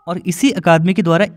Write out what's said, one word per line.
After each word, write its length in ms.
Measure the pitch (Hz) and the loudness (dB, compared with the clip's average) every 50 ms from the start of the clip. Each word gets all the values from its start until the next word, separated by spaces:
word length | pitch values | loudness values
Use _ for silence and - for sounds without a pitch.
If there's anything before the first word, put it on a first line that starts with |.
| _ | _
और 120 | 170 175 180 | -12 -10 -8
इसी 300 | - 180 170 - 269 277 | -6 -8 -4 -2 0 -2
अकादमी 400 | 214 185 - 175 165 160 165 180 190 | 0 0 2 2 2 4 2 0 0
के 80 | 220 | 0
द्वारा 240 | 180 170 165 170 160 - 165 | 0 0 2 0 0 -2 -2